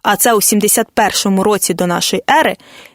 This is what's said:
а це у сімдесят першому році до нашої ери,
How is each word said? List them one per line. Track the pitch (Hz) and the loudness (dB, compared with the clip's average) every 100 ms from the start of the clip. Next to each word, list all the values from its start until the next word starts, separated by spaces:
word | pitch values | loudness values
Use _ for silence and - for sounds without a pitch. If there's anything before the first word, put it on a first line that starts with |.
а | 220 202 | -2 0
це | 247 | 2
у | 220 | 2
сімдесят | - 214 208 - 226 | 2 0 0 0 -2
першому | - 214 - 202 190 | 0 0 0 -2 0
році | 196 202 - | 0 0 -2
до | 175 180 | -2 -2
нашої | 175 - 190 - | -2 -2 -4 0
ери, | 294 254 185 - - - | 2 2 -4 -12 -20 -20